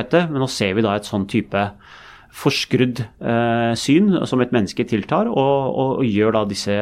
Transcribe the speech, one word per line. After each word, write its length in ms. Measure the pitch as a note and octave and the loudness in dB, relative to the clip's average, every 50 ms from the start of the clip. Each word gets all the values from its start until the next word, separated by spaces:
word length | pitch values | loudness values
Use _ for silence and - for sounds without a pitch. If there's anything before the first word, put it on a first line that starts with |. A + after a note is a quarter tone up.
| A#2+ | 0
dette, 260 | - D3+ E3+ F3 D#3+ | 2 2 2 2 2
men 120 | D3 C3 C3 | -2 -2 -2
nå 80 | C3 | -2
ser 240 | - - G#2+ F#2+ F#2+ | -2 -2 -2 0 2
vi 80 | A2+ A2 | 2 2
da 120 | G#2 G2+ | 2 0
et 140 | G#2 G#2 - | -2 -4 -4
sånn 180 | A2 G2+ F#2+ | -4 -4 -2
type 440 | - - A2 G2+ - - G2+ G2+ G2 - - - - - - - - - - - - | 0 -2 -2 -2 0 -2 -2 -2 -2 -6 -12 -20 -20 -20 -20 -20 -20 -20 -20 -20 -20
forskrudd, 720 | - - - C#3+ C3+ - - - C#3 B2 C3 B2+ A#2 A#2+ A2+ - - - - | -14 -2 -2 0 0 0 -4 -2 2 2 2 2 0 -6 -8 -8 -8 -8 -4
eh, 460 | - A#2 A#2 A#2 A#2 A#2 A#2 A#2 A#2 A#2 | -2 0 0 0 0 0 0 0 0 -2
syn 380 | A2+ - - C#3 F3 G#3 G3+ F#3 - - | -2 0 2 4 4 4 4 2 2 0
som 140 | - C3 B2+ | 0 0 0
et 120 | B2 B2 B2 | 0 2 2
menneske 300 | A#2 G2 F2+ - - A#2+ | 0 0 0 -2 -4 -4
tiltar, 400 | - A#2 G#2 G2 - D3 F3+ A3 | -2 -2 -2 -2 0 -2 0 0
og, 440 | A#3 G#3 C#3 C3+ C#3 C#3 C#3 C3+ B2+ - | 0 0 0 2 2 2 0 0 -2 -2
og, 220 | - C3 C3+ - - | 0 0 0 0 0
og 60 | - | 0
gjør 300 | A2+ G2 G#2 G#2+ A2+ A2 | 0 2 2 2 2 2
da 80 | G#2+ G#2+ | 2 0
disse 300 | G2+ G2 - - G2+ G2+ G#2 | -2 -4 -6 -4 -2 -2 -2